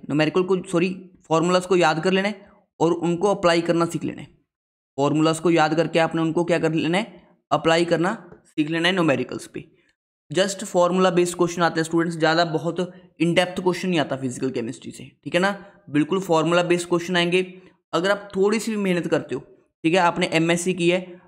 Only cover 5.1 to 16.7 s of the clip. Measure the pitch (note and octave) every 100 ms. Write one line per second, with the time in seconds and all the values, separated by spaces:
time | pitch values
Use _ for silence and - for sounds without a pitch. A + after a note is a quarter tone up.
5.1 | D3+ D#3 D#3+ F3+ E3 D#3 D#3 D#3+ E3 D#3+
6.1 | E3 D#3+ D#3+ E3+ E3 D#3 D#3+ D#3 F#3 A3+
7.1 | - _ _ _ D3+ D#3+ E3 E3+ E3 F3+
8.1 | A3+ - - _ - D3+ E3 F3 F#3+ D#3+
9.1 | B2+ B2+ - - - - _ _ _ _
10.1 | _ _ D3+ G3 F#3+ G3+ F3+ F3 F3+ F#3
11.1 | F3 F3 - F3 F3 E3 D#3+ D#3+ E3 E3+
12.1 | E3 D#3+ E3 E3+ D3+ D#3+ E3 F3+ - -
13.1 | _ E3+ E3 F3+ F#3+ F#3 F3 F#3 E3+ C3
14.1 | C3 C3 B2+ C3 B2 A#2 C3+ - - B2
15.1 | _ C#3 E3+ G3 G3+ - - - C#3+ D3+
16.1 | F#3+ F3+ D#3+ D#3+ F3 E3+